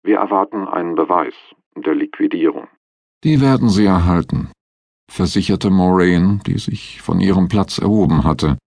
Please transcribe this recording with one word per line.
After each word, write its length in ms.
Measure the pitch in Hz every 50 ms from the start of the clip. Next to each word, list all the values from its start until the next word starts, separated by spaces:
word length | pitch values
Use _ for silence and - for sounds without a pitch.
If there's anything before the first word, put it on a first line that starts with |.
| _
Wir 140 | 101 107
erwarten 500 | 95 98 98 101 95 98 - - 104 95
einen 280 | 92 - 90 87 85 82
Beweis 380 | 80 80 78 90 87 78 60 - - - - - _ _ _ _
der 200 | - - 80 156
Liquidierung." 720 | 147 - 151 - - 151 151 - 170 160 - - - - - _ _ _ _ _ _ _ _ _ _ -
"Die 160 | 156 156 139
werden 300 | 139 135 135 123 - 113
Sie 160 | 95 101 104
erhalten", 680 | 98 92 90 85 90 87 85 - - - - - - - _ _ _ _ _ _ _ _ _ _
versicherte 640 | _ - - 92 87 - 101 92 - 98 - - 101
Maureen, 720 | 95 95 90 90 92 92 87 90 90 85 87 98 101 101 -
die 100 | - 90
sich 420 | - - - - 104 - - - - -
von 160 | - 85 90
ihrem 280 | 92 98 92 95 92
Platz 300 | 87 107 101 95 - -
erhoben 460 | - 98 98 107 107 92 71 80 76 -
hatte 340 | 80 76 - 80 76 67 65 _